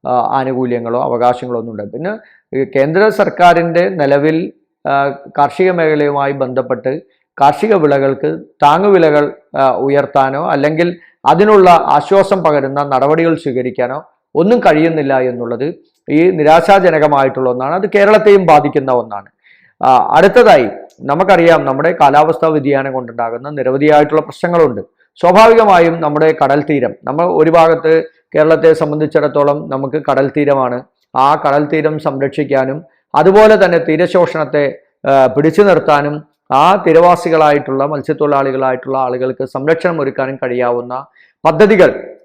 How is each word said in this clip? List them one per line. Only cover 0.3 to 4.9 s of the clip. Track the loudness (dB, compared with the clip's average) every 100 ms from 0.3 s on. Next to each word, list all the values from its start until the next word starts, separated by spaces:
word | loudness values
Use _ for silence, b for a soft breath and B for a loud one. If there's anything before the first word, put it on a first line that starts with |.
| -4 -4 -6 -6 -6 -6 -6
അവകാശങ്ങളോ | -4 -2 -2 -2 -6 -10
ഒന്നും | -10
ഉണ്ടായി. | -14 -14
പിന്നെ | -12 -12 -12 b b _ -6
ഈ |
കേന്ദ്ര | -4 -2 0 0 0
സർക്കാരിൻ്റെ | 0 -4 2 4 4 0 -2 -2
നിലവിൽ, | -2 0 0 0 -2 -6 _ _ _
ആ, | -6